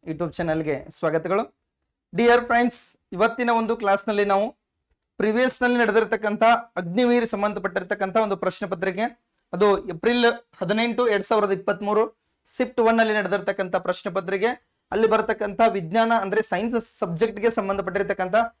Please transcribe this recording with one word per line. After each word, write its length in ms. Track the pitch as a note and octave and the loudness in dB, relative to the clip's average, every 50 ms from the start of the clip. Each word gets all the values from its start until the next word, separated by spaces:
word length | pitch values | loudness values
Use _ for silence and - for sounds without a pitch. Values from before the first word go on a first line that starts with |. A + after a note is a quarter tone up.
| _ | _
YouTube 260 | E3 D#3+ D3+ F3 D#3+ D3 | -10 -6 -6 -6 -6 -4
ಚಾನೆಲ್‌ಗೆ 580 | - E3+ E3 D#3 D#3+ D#3 D3+ C#3+ C3 - - | -4 -4 -2 -2 -2 -2 -2 -4 -4 -6 -12
ಸ್ವಾಗತಗಳು. 680 | - - - D#3+ D#3 D#3+ D#3+ E3 F#3 G3 G3 - _ _ _ _ _ _ _ _ _ _ _ _ - | -8 -4 -2 0 0 0 0 0 0 -2 -2 -4 _ _ _ _ _ _ _ _ _ _ _ _ -2
ಡಿಯರ್ 280 | F3 A#3 A#3 A#3+ B3 A#3+ | 2 4 6 6 4 4
ಫ್ರೆಂಡ್ಸ್, 520 | - A#3+ A#3+ B3 A#3+ - - - - - _ _ _ - | 2 2 2 2 0 -2 -6 -12 -16 -20 _ _ _ -2
ಇವತ್ತಿನ 380 | F3+ G#3 A3+ A3+ - B3 A#3+ | 0 0 0 0 0 0 0
ಒಂದು 260 | A#3 A3+ A3+ G#3+ A#3 | 0 0 0 0 -2
ಕ್ಲಾಸ್‌ನಲ್ಲಿ 480 | A3+ A3 G3 G3 G3+ - A3+ G#3+ G3+ G#3 | -2 0 0 0 0 0 -2 0 0 0
ನಾವು 260 | G3+ G3 G3 G#3 B3+ - _ _ _ _ _ _ _ _ _ _ _ _ | 2 2 0 0 -2 -6 _ _ _ _ _ _ _ _ _ _ _ _
ಪ್ರಿವಿಯಸ್‌ನಲ್ಲಿ 600 | - G3+ G#3+ G#3+ A#3+ B3+ B3+ - - B3 B3 B3 A#3+ | -2 0 0 2 2 2 0 0 0 0 2 2 2
ನಡೆದಿರ್ತಕ್ಕಂಥ 640 | A#3+ G#3+ G3 A3+ A3+ A3+ A3+ G#3+ G#3+ G#3+ G#3 A3+ A3+ A3+ A#3+ A#3 A#3 - _ | 2 2 2 2 2 2 -2 -4 -2 -4 0 2 4 4 4 4 0 -4 _
ಅಗ್ನಿವೀರ್ 500 | F3+ F3+ E3+ F3 A3 B3 A#3+ A#3+ A#3+ A3+ | -8 -6 -4 0 2 2 4 4 2 2
ಸಂಬಂಧಪಟ್ಟಿರ್ತಕ್ಕಂಥ 920 | A3+ - G3 G3+ G#3 G3+ G3+ F3+ G3 F3 G3 F#3 F3 G#3 G3 G3 F#3+ F3 | 0 -2 -4 -4 -4 -4 -4 -6 -4 -4 -6 -4 -4 -4 -4 -4 0 0
ಒಂದು 200 | A3 A3 G#3 G3 | 0 0 0 -2
ಪ್ರಶ್ನೆ 320 | F3 - F#3 F3 - G#3 F3 | -2 -2 -4 -4 -4 -6 -8
ಪತ್ರಿಕೆ, 520 | F#3+ E3 F#3 G3 F3+ G3 A3 C4 - _ _ _ _ _ _ _ - | -6 -4 -4 -4 -2 -2 -4 -4 -6 _ _ _ _ _ _ _ -2
ಅದು 360 | F3+ G#3 G#3 G3 F#3 - F3+ | 2 2 4 4 2 -2 -6
ಏಪ್ರಿಲ್ 380 | E3+ D#3+ - A3+ A#3+ A#3+ A#3+ A#3 A#3 - - _ _ - F3+ | -10 -2 0 0 2 4 4 2 2 0 -6 _ _ -6 -4
ಹದಿನೆಂಟು, 460 | E3+ G#3 A3 A#3 A#3+ A3+ G#3+ B3 A#3 | -2 0 0 0 0 0 0 2 2
ಎರಡ್ 160 | G#3 G3 G3+ | 2 0 0
ಸಾವಿರದ 260 | - A#3 G#3+ G#3 G3 | 2 2 2 2 2
ಇಪ್ಪತ್ಮೂರು, 680 | G3 F#3 G3 - G3 F#3 G#3 G3+ G#3 G#3+ A#3 - - _ _ _ _ _ _ - - | 0 -2 -2 -2 -4 -2 -2 0 2 2 2 0 -2 _ _ _ _ _ _ -10 -4
ಶಿಫ್ಟ್ 240 | - B3+ B3 B3+ - | -4 -4 -2 0 2
ಒನ್ 200 | A3+ A3+ A3+ A3+ | 4 4 4 4
ಅಲ್ಲಿ 140 | A3+ G#3+ G#3+ | 4 2 2
ನಡೆದಿರ್ತಕ್ಕಂಥ 600 | G#3+ G3 F3+ G3 G3 - G3+ G3 - F#3+ F3+ E3+ | 0 0 0 -2 -2 -2 -4 -4 -4 -4 -4 -4
ಪ್ರಶ್ನೆ 360 | F3+ F3 F3+ F3+ - - G3+ F3 | -2 -2 -4 -4 -4 -6 -6 -6
ಪತ್ರಿಕೆ, 540 | G3 E3+ F3+ G3 F#3+ G3+ A#3 B3+ - _ _ _ _ _ _ | -6 -4 -4 -2 -2 0 -2 -2 -4 _ _ _ _ _ _
ಅಲ್ಲಿ 180 | G3 G#3 A3 G#3+ | 0 0 2 4
ಬರತಕ್ಕಂಥ 520 | A3 A3 G#3+ A3 G#3+ - G#3+ G3+ G3 - A3+ A3+ | 4 2 2 0 -4 -4 -4 -4 0 2 2 2
ವಿಜ್ಞಾನ 440 | F#3+ G3+ E3+ D#3+ F3+ A3+ A3+ A3+ A#3 A3+ | 2 0 -4 -2 0 2 2 4 2 0
ಅಂದ್ರೆ 220 | G3 G3 G3+ G#3+ G#3+ | 0 0 0 -2 0
ಸೈನ್ಸ್ 560 | - G3 F3+ G#3+ A#3 A#3+ A3+ A3 - - - | 0 -2 -2 -2 -2 -2 -4 -4 -6 -6 -6
ಸಬ್ಜೆಕ್ಟ್‌ಗೆ 520 | G#3 F3+ E3+ D#3+ A3+ A3 G3 G3+ G3+ A#3 | -6 -4 0 0 0 -2 0 -2 -2 -2
ಸಂಬಂಧಪಟ್ಟಿರ್ತಕ್ಕಂಥ 840 | A3+ A#3 G3 G3 G3 G3 F3+ F#3 F3 G3 G3+ F#3+ G3 - F#3 F#3 F3+ A3 A#3 A#3 - _ | 0 0 -2 -2 -2 -2 -4 -2 -2 -2 -2 -2 -2 -4 -2 0 0 0 0 0 -4 _